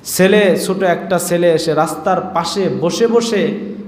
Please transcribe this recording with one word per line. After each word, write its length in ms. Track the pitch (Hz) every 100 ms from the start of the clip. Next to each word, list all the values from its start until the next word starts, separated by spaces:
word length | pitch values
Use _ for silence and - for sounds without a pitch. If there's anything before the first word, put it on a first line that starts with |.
| -
ছেলে, 520 | - 185 214 202 185
ছোট 240 | - 185
একটা 360 | 185 165 - 180
ছেলে 340 | 175 175 175
এসে 220 | 160 160
রাস্তার 460 | 151 - - 196 180 -
পাশে 340 | 165 165 202 185 131
বসে 260 | 165 - 226
বসে 680 | 233 233 208 175 - - -